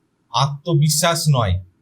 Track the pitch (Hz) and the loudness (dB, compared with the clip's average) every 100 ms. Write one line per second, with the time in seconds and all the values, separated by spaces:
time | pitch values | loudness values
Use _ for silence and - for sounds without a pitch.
0 | _ _ _ 117 143 143 175 147 151 - | _ _ _ -2 -2 -4 -2 0 2 2
1 | 175 160 151 135 104 90 - _ | 0 0 0 0 0 -2 -6 _